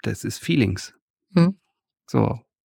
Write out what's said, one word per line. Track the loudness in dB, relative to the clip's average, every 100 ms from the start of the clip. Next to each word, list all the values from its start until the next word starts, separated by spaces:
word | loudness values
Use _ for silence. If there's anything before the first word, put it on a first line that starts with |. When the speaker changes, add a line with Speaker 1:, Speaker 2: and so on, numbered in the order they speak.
Speaker 1:
das | -8 -6
ist | -8 -8
Feelings. | -2 2 2 0 -10 _ _ _ _
Speaker 2:
Mhm. | 2 2 0 _ _ _ _ -6
Speaker 1:
So, | -2 0 -2 -10 _